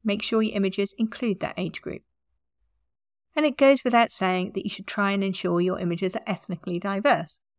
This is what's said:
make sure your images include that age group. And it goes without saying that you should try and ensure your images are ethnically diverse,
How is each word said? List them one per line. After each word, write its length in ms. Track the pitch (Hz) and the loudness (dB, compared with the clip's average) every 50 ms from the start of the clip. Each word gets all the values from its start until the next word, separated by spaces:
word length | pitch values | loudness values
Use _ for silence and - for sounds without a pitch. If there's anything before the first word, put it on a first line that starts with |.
| - | -2
make 180 | 214 202 208 | -2 -2 -2
sure 220 | - - 226 220 220 | -2 0 0 0 0
your 140 | 214 - | 0 0
images 400 | 202 196 190 190 - 196 196 - - | 0 0 0 0 -2 -4 -4 -2 -2
include 400 | 220 220 - - 254 226 185 - | -4 -4 -2 -2 -2 -2 -2 -2
that 160 | - - - | -4 -6 -4
age 240 | 180 185 160 - - | -4 -6 -6 -6 -8
group. 220 | - - - - _ _ _ _ _ _ _ _ _ _ _ _ _ _ _ _ _ _ _ _ _ _ _ _ _ _ - | -10 -10 -10 -10 _ _ _ _ _ _ _ _ _ _ _ _ _ _ _ _ _ _ _ _ _ _ _ _ _ _ -2
And 100 | 311 311 | 0 0
it 100 | 294 254 | 0 2
goes 280 | - 277 269 277 254 - | 4 6 6 6 6 4
without 260 | 247 240 233 233 - | 2 4 4 4 2
saying 420 | - - 190 185 185 185 180 208 - | 0 -2 0 0 0 0 -2 -2 -4
that 100 | 196 - | -6 -6
you 60 | 202 | -6
should 180 | - - 190 - | -8 -8 -10 -8
try 240 | - 214 202 196 196 | -2 0 0 0 2
and 100 | 196 196 | 0 0
ensure 380 | 196 185 - - 180 175 175 | -2 -2 -2 -2 0 2 2
your 180 | 180 185 185 - | 2 2 0 0
images 380 | 180 170 170 170 196 185 - | -2 -2 -2 0 -2 -2 -2
are 80 | - - | -4 -4
ethnically 540 | - 185 - - - 180 - - 190 175 175 | -4 -6 -6 -6 -8 -8 -8 -6 -4 -4 -4
diverse, 580 | - 196 196 196 220 285 233 156 160 - - - _ _ _ | -2 -2 -2 2 4 4 4 4 2 -6 -12 -20 _ _ _